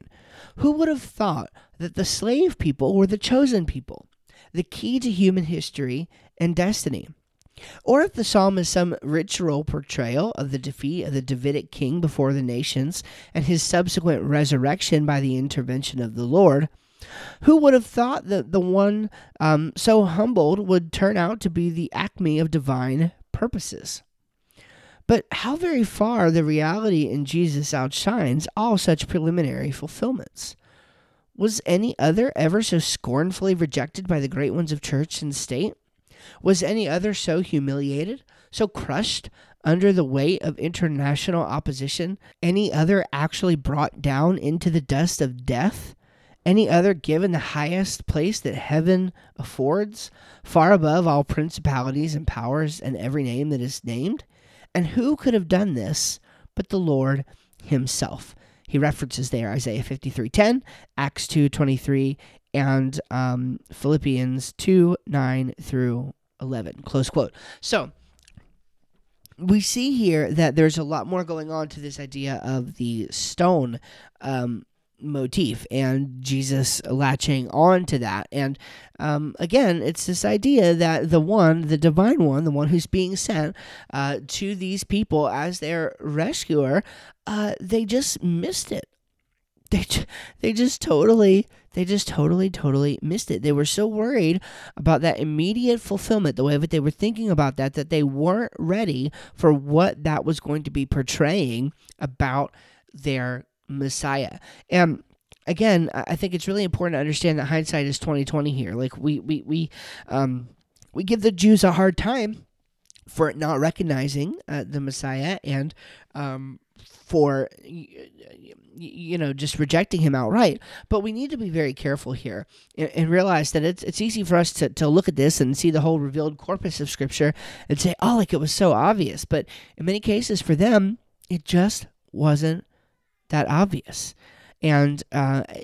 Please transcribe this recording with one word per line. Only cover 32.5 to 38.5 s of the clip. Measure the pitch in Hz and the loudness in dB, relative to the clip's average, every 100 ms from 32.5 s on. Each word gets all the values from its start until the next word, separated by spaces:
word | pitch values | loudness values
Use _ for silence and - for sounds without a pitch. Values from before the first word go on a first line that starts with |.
| 202 | 0
so | 220 170 | 2 0
scornfully | - - - 131 175 185 190 | 0 -4 -4 -2 -2 -2 0
rejected | 180 160 139 131 - 185 | 0 0 -2 -6 -6 -4
by | 160 | -2
the | 139 | -2
great | 131 143 | -2 -2
ones | 131 160 | -2 -2
of | 147 | -4
church | - 135 156 - | -2 -2 -2 -6
and | 147 135 | -8 -8
state? | - 127 214 - _ _ _ - - - | -6 -4 -4 -8 _ _ _ -20 -20 -2
Was | 185 185 | 2 2
any | 170 220 180 | 2 -2 -2
other | 170 208 | -2 -2
so | 196 - 156 | -2 -2 -2
humiliated, | 147 151 139 139 139 139 180 269 _ _ _ | 0 -2 -2 -2 -2 -4 -4 -8 _ _ _